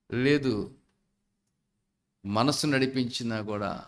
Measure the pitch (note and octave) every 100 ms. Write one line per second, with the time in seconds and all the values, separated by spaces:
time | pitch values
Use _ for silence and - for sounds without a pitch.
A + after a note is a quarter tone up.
0 | - A#2+ C3+ D3 C3 G#2 - - _ _
1 | _ _ _ _ _ _ _ _ _ _
2 | _ _ G2 G#2+ C3+ D3 D3+ C3+ C3 C3
3 | A#2+ - A#2 A2 G#2 G#2 G2 F2+